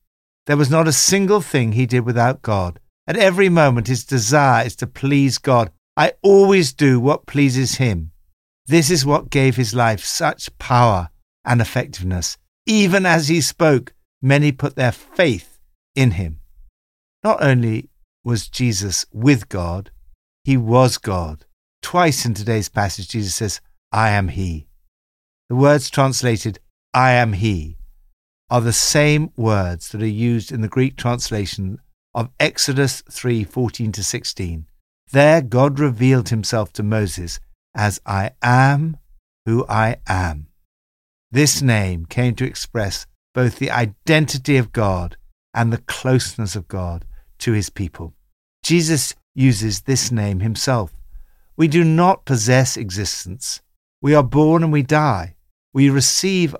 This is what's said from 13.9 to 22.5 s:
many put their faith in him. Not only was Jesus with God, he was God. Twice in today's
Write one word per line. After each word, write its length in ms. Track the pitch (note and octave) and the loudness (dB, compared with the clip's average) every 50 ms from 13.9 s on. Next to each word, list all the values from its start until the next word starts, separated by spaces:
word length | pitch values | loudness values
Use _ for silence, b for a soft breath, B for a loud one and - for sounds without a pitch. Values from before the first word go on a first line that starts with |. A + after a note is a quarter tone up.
| - _ _ _ _ _ | -14 _ _ _ _ _
many 300 | C3 C3 C#3 D3 D3 D3 | 0 2 4 4 2 2
put 260 | C#3 - D3 - - | 0 -2 -4 -6 -2
their 160 | C3+ B2+ A#2+ | -2 -2 -2
faith 640 | - - - _ - - F3+ C#3 G#2 F2 - - - _ _ _ _ _ _ _ _ | -2 -4 -12 _ 0 0 2 2 0 -2 -6 -14 -20 _ _ _ _ _ _ _ _
in 180 | C#3 C3 A#2+ | 0 0 0
him. 280 | E2 F#2+ F2+ D#2+ D#2+ - - - _ - - - _ _ _ _ _ _ _ _ _ _ | 0 -2 -4 -6 -8 -12 -18 -20 _ -20 -20 -20 _ _ _ _ _ _ _ _ _ _
Not 200 | - A3 - - | -2 0 0 2
only 480 | D#3 C3+ B2+ B2 A#2 A2+ A2 A#2+ B2+ - _ _ _ _ _ _ _ | 2 2 2 2 0 -2 -4 -4 -8 -12 _ _ _ _ _ _ _
was 240 | A#2+ A#2 G2+ - - | -4 -4 -4 -6 -8
Jesus 580 | - B2+ B2+ A#2+ G#2 F#2+ G2+ F#2+ F#2 - - - | -6 -2 -2 -2 -2 -2 -4 -4 -6 -6 -8 -8
with 360 | - G#2+ A#2 C#3+ C#3 A2 - - | -8 0 2 2 2 2 0 -6
God, 420 | - F#2 F2 E2+ F2 G2 G#2 - - - - - - _ _ _ _ _ _ | -8 -6 -6 -6 -6 -8 -10 -14 -20 -20 -20 -20 -20 _ _ _ _ _ _
he 120 | C3+ C3+ | 0 0
was 420 | B2+ A2+ A2 A#2+ B2+ C3 A#2+ - - | 0 2 2 4 4 4 4 2 -2
God. 480 | - G#2 F#2+ F2+ E2 D#2 D#2 - _ _ _ _ _ _ _ _ | -6 -6 -4 -4 -6 -6 -10 -14 _ _ _ _ _ _ _ _
Twice 440 | - - - F3+ F3 D#3+ B2+ - - | -12 -4 0 2 2 2 0 -2 -4
in 80 | A#2+ G2+ | -4 -4
today's 340 | G2+ G#2 A#2 | -4 -4 -4